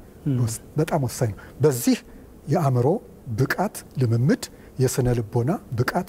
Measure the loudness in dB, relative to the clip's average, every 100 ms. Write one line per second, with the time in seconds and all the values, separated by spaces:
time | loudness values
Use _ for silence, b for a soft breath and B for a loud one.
0 | -14 -8 -2 0 0 -4 -6 -4 0 0
1 | -2 -2 -4 -4 B 0 2 2 2 0
2 | -2 B B -14 -2 0 2 2 2 0
3 | -4 -16 -8 -2 -2 -2 -4 -6 -10 -2
4 | 0 2 2 0 -2 B B -2 0 0
5 | 0 0 -2 -2 0 -2 -4 -4 -2 -2